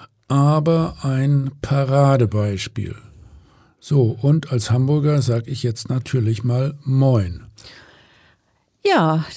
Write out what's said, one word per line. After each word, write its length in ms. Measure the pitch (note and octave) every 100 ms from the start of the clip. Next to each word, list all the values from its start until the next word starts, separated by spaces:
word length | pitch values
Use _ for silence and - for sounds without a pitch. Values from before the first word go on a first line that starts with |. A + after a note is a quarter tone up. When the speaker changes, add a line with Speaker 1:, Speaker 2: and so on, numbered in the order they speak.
| - _ _
Speaker 1:
aber 680 | C#3 C#3+ D#3 D3+ E3 E3 -
ein 480 | C#3 C3 C#3 C#3+ C3+ -
Paradebeispiel. 1300 | - C#3 C3+ C#3 C#3 C3+ A2 G#2 G#2 G2 - - G2+ - - - - - _ _ _ _
So, 360 | - C#3+ A2+ -
und 300 | C#3 D#3 -
als 180 | B2 -
Hamburger 540 | B2 C3 D3+ C#3+ D3
sag 240 | A#2+ A#2 A2+
ich 160 | -
jetzt 260 | A#2+ A2+ -
natürlich 540 | B2+ - C3 G#2+ A2
mal 340 | B2 B2 C3+ C#3+
Moin. 640 | - C3+ C3+ A#2+ F2+ E2+ - - - - - _ _ _ _ _ _ _ _ _ G4+
Speaker 2:
Ja, 400 | F4 D#3+ D#3+ D#3